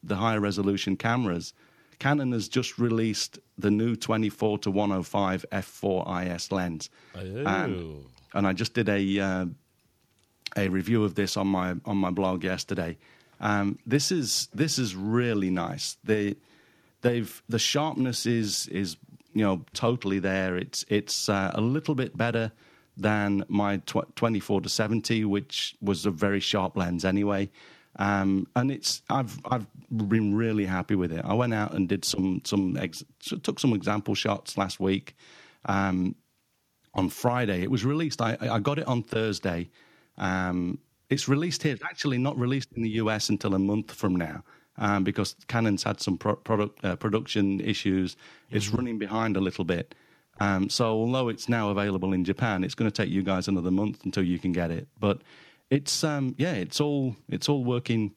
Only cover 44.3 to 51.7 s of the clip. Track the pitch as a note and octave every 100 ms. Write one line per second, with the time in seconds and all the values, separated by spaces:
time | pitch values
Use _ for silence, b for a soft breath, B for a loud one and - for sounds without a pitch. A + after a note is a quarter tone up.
44.3 | D#2 - b b - G#2 G2+ F#2+ G2+ G2
45.3 | - - A#2+ A2+ G2+ - G#2 - F#2 G#2
46.3 | G#2+ - A2 G#2 - G2 F2+ A2 G#2+ -
47.3 | G#2+ G2 G2 - G2+ G2+ F#2+ F#2 - B
48.3 | B B G#2+ G2+ A2 B2 A2+ G#2 A2 A2+
49.3 | F#2+ F#2+ - F2 F2 - B B B B
50.3 | - G2+ G2 F#2+ - A#2 A2 A#2 B2+ B2
51.3 | A2 - A#2+ G#2